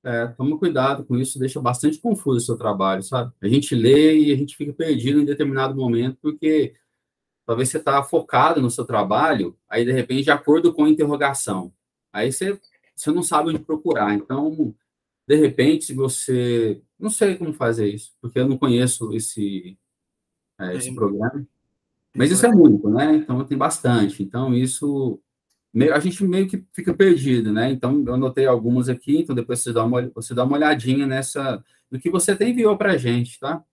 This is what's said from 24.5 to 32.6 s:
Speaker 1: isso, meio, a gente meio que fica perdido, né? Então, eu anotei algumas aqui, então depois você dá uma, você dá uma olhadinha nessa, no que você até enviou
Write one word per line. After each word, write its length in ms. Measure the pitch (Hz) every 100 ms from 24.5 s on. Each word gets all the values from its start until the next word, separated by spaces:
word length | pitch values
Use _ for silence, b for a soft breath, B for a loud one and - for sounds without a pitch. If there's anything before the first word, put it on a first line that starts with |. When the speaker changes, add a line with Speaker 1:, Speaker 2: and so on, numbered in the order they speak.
Speaker 1:
isso, 680 | 123 131 - 147 139 131 98 _ _ _ _ _
meio, 200 | 113 147
a 60 | 151
gente 240 | 180 175
meio 240 | 196 185 190
que 180 | 190 -
fica 200 | - 175
perdido, 600 | 170 196 165 135 123 110
né? 180 | 107 127
Então, 320 | 127 - 143 120
eu 100 | 127
anotei 300 | 131 131 135
algumas 440 | 120 113 123 123
aqui, 300 | 123 - 151
então 160 | 165 123
depois 240 | 117 120
você 120 | -
dá 120 | 117
uma, 260 | 123 123 123
você 200 | - -
dá 100 | 120
uma 140 | 127 143
olhadinha 500 | 151 143 120 135 139
nessa, 560 | 135 135 147 135 104 _ _ _
no 100 | 131
que 100 | 170
você 220 | 185 202
até 180 | 196 220
enviou 280 | 240